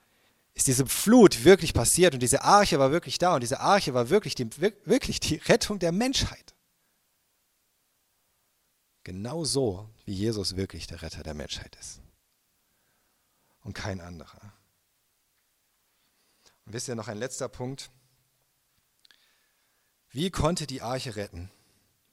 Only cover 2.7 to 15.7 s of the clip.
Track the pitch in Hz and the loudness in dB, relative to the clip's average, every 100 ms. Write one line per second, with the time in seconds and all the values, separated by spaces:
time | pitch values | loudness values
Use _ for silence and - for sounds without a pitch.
2.7 | 151 135 165 131 - 175 151 117 131 151 | 4 2 2 -4 -2 0 0 -2 -2 2
3.7 | 196 - 123 120 202 147 - 117 - 196 | 2 2 -2 2 0 0 -6 -8 -4 -4
4.7 | - - 247 - - - 160 - 233 - | -4 -2 0 0 -6 -4 -4 2 2 2
5.7 | 208 170 180 254 - - - - _ _ | -4 -2 0 -2 -2 -4 -8 -20 _ _
6.7 | _ _ _ _ _ _ _ _ _ _ | _ _ _ _ _ _ _ _ _ _
7.7 | _ _ _ _ _ _ _ _ _ _ | _ _ _ _ _ _ _ _ _ _
8.7 | _ _ _ - 92 117 160 156 139 127 | _ _ _ -14 -12 -8 -6 -4 -2 -2
9.7 | 92 107 - - 95 110 107 92 92 95 | -4 -14 -18 -10 -4 -4 -4 -6 -6 -8
10.7 | 87 - 82 80 - 80 76 69 - - | -8 -16 -14 -12 -12 -12 -12 -10 -12 -14
11.7 | - - - - _ _ _ _ _ _ | -18 -20 -20 -20 _ _ _ _ _ _
12.7 | _ _ _ _ _ _ _ _ _ 101 | _ _ _ _ _ _ _ _ _ -16
13.7 | - 107 95 87 85 - - 104 - _ | -10 -8 -10 -12 -18 -20 -20 -20 -20 _
14.7 | _ _ _ _ _ _ _ _ _ _ | _ _ _ _ _ _ _ _ _ _